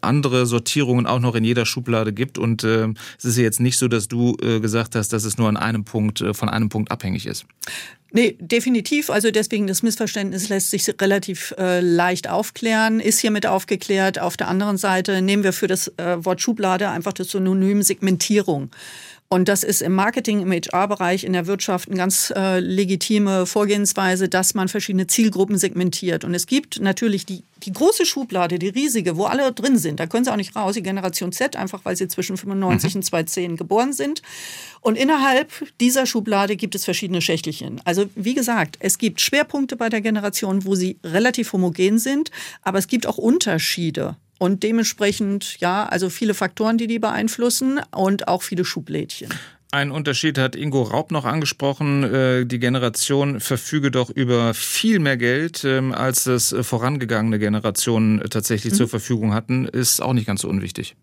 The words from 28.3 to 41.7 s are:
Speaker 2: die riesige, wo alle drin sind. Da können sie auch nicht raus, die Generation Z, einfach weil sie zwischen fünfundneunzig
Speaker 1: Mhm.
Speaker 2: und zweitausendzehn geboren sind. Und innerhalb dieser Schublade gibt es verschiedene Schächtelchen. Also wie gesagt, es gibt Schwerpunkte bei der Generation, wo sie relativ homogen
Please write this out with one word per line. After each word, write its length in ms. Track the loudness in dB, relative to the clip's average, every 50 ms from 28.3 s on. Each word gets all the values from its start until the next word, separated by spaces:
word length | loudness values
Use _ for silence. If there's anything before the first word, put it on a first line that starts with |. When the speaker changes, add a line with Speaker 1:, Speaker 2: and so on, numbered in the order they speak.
| 0 0 0 2 0 -2
Speaker 2:
die 100 | -2 -2
riesige, 480 | -2 0 0 0 0 0 0 0 0
wo 80 | 0 0
alle 260 | 0 2 2 0 0
drin 260 | 0 0 0 2 2 2
sind. 220 | 2 0 -2 -4
Da 60 | -4
können 200 | -2 0 0 0
sie 40 | 2
auch 60 | 0
nicht 180 | -2 -4 -4 -4
raus, 200 | -4 -2 -2 -2
die 80 | -2
Generation 500 | -4 -4 -4 -2 -4 -4 -4 -4 -6 -6
Z, 240 | -4 -2 -4 -2 -2
einfach 240 | -4 -6 -6 -8 -8 _
weil 120 | -4 -2
sie 120 | -2 -4 -4
zwischen 280 | -4 -6 -4 -4 -6
fünfundneunzig 560 | -8 -6 -4 -4 -2 2 2 2 2 0 0
Speaker 1:
Mhm. 60 | -2 -2
Speaker 2:
und 40 | -4
zweitausendzehn 520 | -2 -2 -2 -2 -2 -2 -4 -4 -4 -4
geboren 380 | -6 -4 0 2 2 2 2 0
sind. 260 | -2 -4 -4 -4 -6 -10 -16 -16 -14 -14 -14 -14 -14 -16 -18 -20 -4
Und 140 | _ 0 2
innerhalb 540 | 2 2 2 4 4 4 4 4 4 2 0 -6 -14 -14 -14 _ _
dieser 240 | 2 4 4 4 0
Schublade 520 | 2 0 -2 0 2 2 2 2 2 0
gibt 180 | -2 -4 -4 -4
es 100 | -4 -2
verschiedene 380 | -2 -2 -2 -2 -2 -2 0
Schächtelchen. 580 | 0 0 0 0 -2 -6 -8 -8 -10 -10 -12 -4 -2
Also 240 | 0 2 2 0 -2 -2
wie 200 | -4 -2 -2 0
gesagt, 420 | 0 0 0 2 0 0 -2 -4 -6
es 180 | -2 -2 -2 0
gibt 240 | 0 -2 0 0
Schwerpunkte 540 | -2 2 2 2 2 2 0 -2 -2 -2 -2
bei 120 | -4 -2 0
der 140 | 0 0
Generation, 640 | 0 0 0 0 0 -2 -2 -2 -2 0 0 0 2
wo 80 | 0 0
sie 240 | 0 0 -2 -4 _ -10
relativ 500 | -2 0 2 2 2 2 0 -4 0 0
homogen 440 | 2 2 2